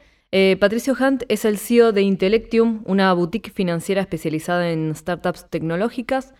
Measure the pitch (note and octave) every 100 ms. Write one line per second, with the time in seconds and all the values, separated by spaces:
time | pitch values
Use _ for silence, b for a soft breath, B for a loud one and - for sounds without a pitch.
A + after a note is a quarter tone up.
0 | b b b F#3+ F#3+ F#3+ G#3 A3+ C#4 B3
1 | C4+ C4+ - G#3+ A3 G#3 - A#3+ A3+ G3+
2 | G3 F#3+ F#3+ G#3+ - A3+ A#3 A3 G#3 F#3+
3 | F#3+ F3 E3+ G#3+ - - F3+ E3+ E3 G3
4 | F#3+ D#3+ E3 D#3 D#3+ F3 F3 E3 D#3+ D#3
5 | - F3 F3+ F3 - E3 D#3+ E3+ A3+ B3
6 | A#3 C4 C4 _